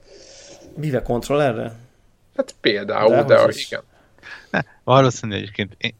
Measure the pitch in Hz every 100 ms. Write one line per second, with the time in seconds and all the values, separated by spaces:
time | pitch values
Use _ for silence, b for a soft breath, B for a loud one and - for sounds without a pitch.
0 | B B B B B B B - 151 123
1 | - 120 - 143 143 113 117 113 - _
2 | _ _ _ - 262 - - 101 101 104
3 | 107 127 143 110 - 107 - - - _
4 | _ _ B B B - - b - 135
5 | 131 - 113 101 101 - 98 - 113 -